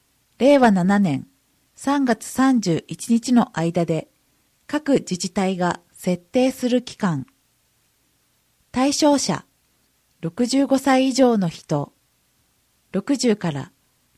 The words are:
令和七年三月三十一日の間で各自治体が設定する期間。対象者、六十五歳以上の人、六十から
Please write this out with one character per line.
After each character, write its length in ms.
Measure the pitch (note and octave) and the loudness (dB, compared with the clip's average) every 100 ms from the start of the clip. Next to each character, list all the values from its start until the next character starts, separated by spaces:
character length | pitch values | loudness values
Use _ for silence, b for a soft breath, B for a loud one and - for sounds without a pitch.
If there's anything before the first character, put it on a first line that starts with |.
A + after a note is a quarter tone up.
| _ _ _ - | _ _ _ 0
令 220 | B3+ C#4+ | 4 6
和 100 | A#3+ | 4
七 300 | F#3+ F3+ G3+ | 4 2 2
年 280 | F#3+ C3+ - _ _ _ _ - | 0 -2 -8 _ _ _ _ -10
三 260 | - C#4+ C4 | -4 0 0
月 200 | A3 - | -2 -4
三 340 | - C4 B3+ | 0 2 2
十 240 | F#3 D#3 - | 0 -4 -6
一 220 | D#3+ - | -10 -2
日 240 | A#3 A#3 | -2 2
の 220 | A#3+ - - | 2 2 -2
間 300 | E3 F3 E3 | -4 -2 -2
で 220 | D#3 - _ _ _ _ _ - | -4 -8 _ _ _ _ _ -8
各 280 | D4+ D4+ | -6 0
自 260 | B3 - F3+ | -2 -2 -8
治 120 | F#3+ | -6
体 260 | - F#3+ F#3 | -4 -4 -2
が 220 | F3 - _ | -4 -4 _
設 240 | - - F3 | -10 -6 -6
定 340 | _ B3+ C4 | _ 0 0
す 160 | C4 B3 | -2 -2
る 140 | B3 | -2
期 160 | B3 - | -4 -6
間。 300 | F#3+ D3 B2+ _ _ _ _ _ _ _ _ _ _ _ _ _ _ | -4 -4 -8 _ _ _ _ _ _ _ _ _ _ _ _ _ _
対 220 | B3 C4+ | -2 -2
象 260 | C#4 D4+ C#4+ | 2 2 2
者、 260 | - D#3+ - _ _ _ _ _ _ _ | 0 -6 -8 _ _ _ _ _ _ _
六 260 | E3 - B3 | -8 -4 0
十 180 | C4 C#4 | 0 2
五 140 | C4+ | 0
歳 280 | C#4 C4 C4 | 2 2 2
以 60 | |
上 240 | B3 B3 A3+ | 4 4 2
の 100 | F3 | -2
人、 460 | - - D3 C#3 _ _ _ _ _ _ _ _ _ _ | -4 -6 -4 -4 _ _ _ _ _ _ _ _ _ _
六 240 | F#3+ G3+ C#4 | -6 -4 -2
十 200 | B3 G#3 | 0 0
か 160 | F3 | -4
ら 200 | C#3 - _ _ _ _ | -6 -10 _ _ _ _